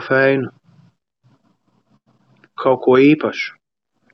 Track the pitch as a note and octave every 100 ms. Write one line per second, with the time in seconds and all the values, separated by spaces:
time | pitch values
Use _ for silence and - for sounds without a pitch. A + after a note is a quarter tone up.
0 | - C3 C3+ C3+ B2 - _ _ _ _
1 | _ _ _ _ _ _ _ _ _ _
2 | _ _ _ _ _ - C3+ B2+ - B2+
3 | C#3+ D3+ A2 - - - _ _ _ _
4 | _